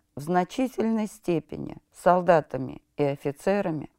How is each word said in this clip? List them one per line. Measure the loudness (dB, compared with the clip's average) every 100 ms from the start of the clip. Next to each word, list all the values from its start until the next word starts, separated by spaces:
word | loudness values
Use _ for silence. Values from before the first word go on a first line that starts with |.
| _
в | -8
значительной | -2 0 0 -2 -2 -2 -2 -2 -4
степени | -6 -4 -4 -4 -10 -10 -12 -18
солдатами | 0 4 4 4 4 2 -6 -8 -12 _ -2
и |
офицерами, | -2 -2 -6 -4 -2 -2 -2 -6 -10